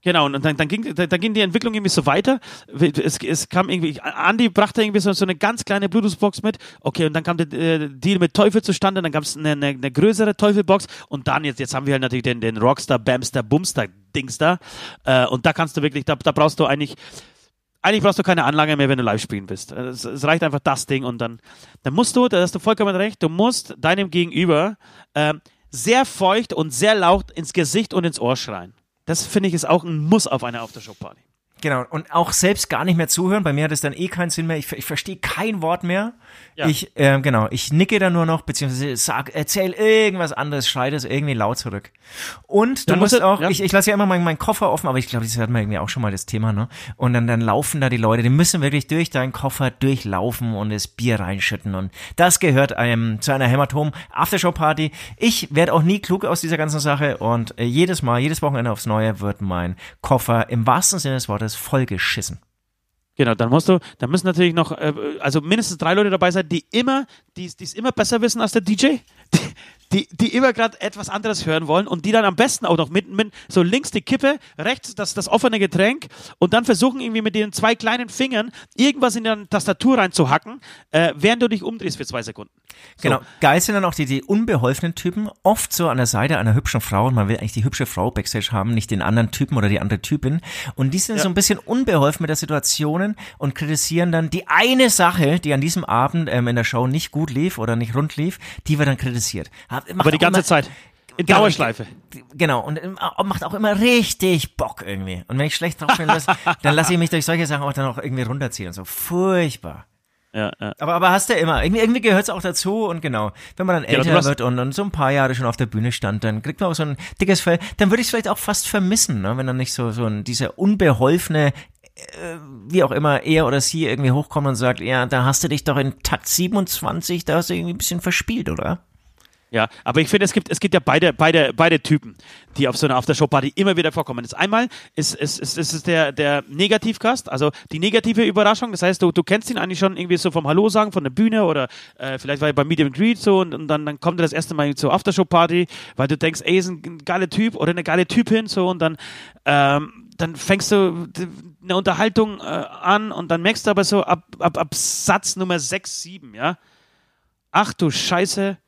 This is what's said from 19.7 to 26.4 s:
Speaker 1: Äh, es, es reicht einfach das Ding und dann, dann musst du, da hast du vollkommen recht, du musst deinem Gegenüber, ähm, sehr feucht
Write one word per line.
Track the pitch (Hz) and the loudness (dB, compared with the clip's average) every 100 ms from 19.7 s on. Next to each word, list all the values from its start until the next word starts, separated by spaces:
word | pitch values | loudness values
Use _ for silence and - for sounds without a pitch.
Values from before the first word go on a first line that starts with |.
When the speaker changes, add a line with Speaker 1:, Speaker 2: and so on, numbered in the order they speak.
Speaker 1:
Äh, | 98 127 | -10 -10
es, | 123 120 | -10 -12
es | 135 | -4
reicht | 139 165 | 0 2
einfach | 165 139 | 2 0
das | - 135 - | -2 -2 -2
Ding | 135 | -2
und | 123 117 | -2 -6
dann, | 117 117 _ - - - | -8 -8 _ -20 -20 -8
dann | 135 | -2
musst | 156 233 247 | 0 2 4
du, | 247 | 4
da | 196 | 4
hast | 180 185 | 2 0
du | |
vollkommen | - 220 202 185 | -2 0 0 0
recht, | 208 202 | -2 -2
du | 165 | -2
musst | 165 226 240 - - | 2 0 0 -8 -4
deinem | - 185 190 | 0 0 0
Gegenüber, | 170 170 - 180 151 190 214 _ - - - | 0 0 0 2 2 0 -4 _ -20 -8 -2
ähm, | 151 156 _ _ _ | -2 -2 _ _ _
sehr | 131 127 240 269 | -6 2 2 2
feucht | - 190 208 | 0 2 2